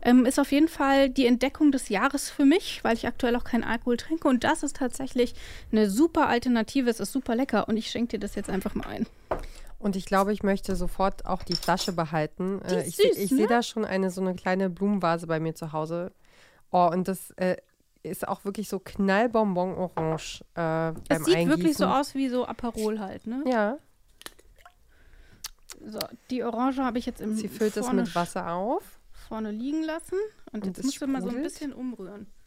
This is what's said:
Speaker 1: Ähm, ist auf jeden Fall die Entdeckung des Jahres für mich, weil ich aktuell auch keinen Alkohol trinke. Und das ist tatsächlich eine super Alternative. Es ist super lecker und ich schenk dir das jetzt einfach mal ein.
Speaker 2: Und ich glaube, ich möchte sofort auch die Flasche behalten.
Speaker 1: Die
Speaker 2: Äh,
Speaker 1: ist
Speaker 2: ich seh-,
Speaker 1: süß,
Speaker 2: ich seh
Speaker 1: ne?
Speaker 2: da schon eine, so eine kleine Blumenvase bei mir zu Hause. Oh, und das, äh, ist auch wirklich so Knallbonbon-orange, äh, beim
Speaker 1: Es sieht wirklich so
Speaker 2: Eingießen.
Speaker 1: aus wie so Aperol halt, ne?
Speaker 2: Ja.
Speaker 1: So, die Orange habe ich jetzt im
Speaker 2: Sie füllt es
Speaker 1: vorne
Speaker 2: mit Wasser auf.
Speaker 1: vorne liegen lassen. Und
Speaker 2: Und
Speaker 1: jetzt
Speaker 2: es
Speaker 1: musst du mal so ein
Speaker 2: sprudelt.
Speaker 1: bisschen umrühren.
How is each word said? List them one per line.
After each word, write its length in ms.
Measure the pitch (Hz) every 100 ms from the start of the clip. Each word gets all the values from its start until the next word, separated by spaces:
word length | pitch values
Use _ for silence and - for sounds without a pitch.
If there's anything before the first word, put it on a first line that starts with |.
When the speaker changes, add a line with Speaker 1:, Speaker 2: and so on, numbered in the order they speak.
Speaker 1:
Ähm, 220 | - 247 240
ist 120 | 285
auf 120 | 277
jeden 160 | 277 330
Fall 420 | - 277 269 277
die 160 | 254 240
Entdeckung 460 | 240 269 - 302
des 180 | 269 -
Jahres 400 | 196 269 285 -
für 160 | - 277
mich, 380 | 370 - -
weil 100 | 226 233
ich 120 | -
aktuell 280 | - 240 247
auch 80 |
keinen 200 | - 233
Alkohol 340 | - 226 247 233
trinke. 300 | - 320 302
Und 160 | 247
das 180 | - 302
ist 140 | 294 -
tatsächlich 580 | 254 - 262 247 240 - - - -
eine 180 | 214 208
super 380 | 208 330 330 269
Alternative. 600 | 240 247 233 214 277 240
Es 80 | 226
ist 120 | 196
super 220 | 269 - 233
lecker 320 | 277 208 -
und 80 | 226
ich 120 | -
schenk 200 | 220 233
dir 100 | 208
das 160 | 202 202
jetzt 140 | -
einfach 240 | 190 208 208
mal 100 | -
ein. 200 | - 226 - - - - - - -
Speaker 2:
Und 180 | 208 190
ich 100 | -
glaube, 280 | 190 196
ich 100 | 202
möchte 320 | 196 196 - 180
sofort 500 | 180 - 190 - -
auch 160 | 185
die 120 | - 170
Flasche 380 | - 175 -
behalten. 680 | 170 156 160 151 - 185 196 -
Speaker 1:
Die 40 | 180
Speaker 2:
Äh, 60 |
Speaker 1:
ist 60 | 151
Speaker 2:
ich 80 | -
seh-, 100 | 453
Speaker 1:
süß, 40 | 349
Speaker 2:
ich 120 | -
seh 60 | 269
Speaker 1:
ne? 40 | 214
Speaker 2:
da 160 | 240
schon 220 | 233 220 208
eine, 240 | 190 190
so 100 | 180
eine 160 | 190 180
kleine 340 | 185 185 190
Blumenvase 560 | 175 202 202 170 170 165
bei 120 | 160
mir 160 | 160 160
zu 160 | 160
Hause. 400 | 156 156 170 185 _ _ - - _ -
Oh, 180 | 180 175
und 160 | 180 185
das, 240 | 185 -
äh, 240 | - 185 - - _ _ _
ist 240 | - 180 -
auch 160 | 196
wirklich 240 | 202 196 196
so 120 | 190
Knallbonbon-orange, 1600 | - - 196 196 240 220 208 180 185 180 180 - 160 160 - - - -
äh, 0 |
beim 400 | 165 160 165 160 -
Speaker 1:
Es 160 | 277 320
sieht 220 | 349 262
wirklich 300 | 320 330 277
so 80 | 285
Speaker 2:
Eingießen. 20 |
Speaker 1:
aus 280 | 262 294 269
wie 120 | 262
so 160 | 247 247
Aperol 540 | 226 240 220 214 214
halt, 260 | 190 - 220
ne? 160 | 254 262
Speaker 2:
Ja. 320 | 233 208 302 _ _ _ - - - - - - _ _ _ - - - - - - - - 214
Speaker 1:
So, 140 | 214 - - -
die 140 | 254
Orange 380 | 233 226 262 262
habe 140 | 254 240
ich 80 | 240
jetzt 160 | -
im 140 | 214 214
Speaker 2:
Sie 120 | 208
füllt 300 | - 214 214
es 80 | -
Speaker 1:
vorne 160 | 196
Speaker 2:
mit 120 | 170 175
Wasser 360 | 175 185 170
auf. 320 | 175 208 349 - - -
Speaker 1:
vorne 380 | - - 220 214
liegen 320 | 214 262 311
lassen. 340 | 320 320 - 370 427 - -
Und 100 | 208
Speaker 2:
Und 40 | 196
Speaker 1:
jetzt 120 | 180
Speaker 2:
es 60 | 254
Speaker 1:
musst 160 | -
du 60 | 269
mal 140 | 269
so 60 | 185
ein 40 | 240
Speaker 2:
sprudelt. 180 | 302
Speaker 1:
bisschen 200 | - 294
umrühren. 540 | - 254 220 185 208 208 -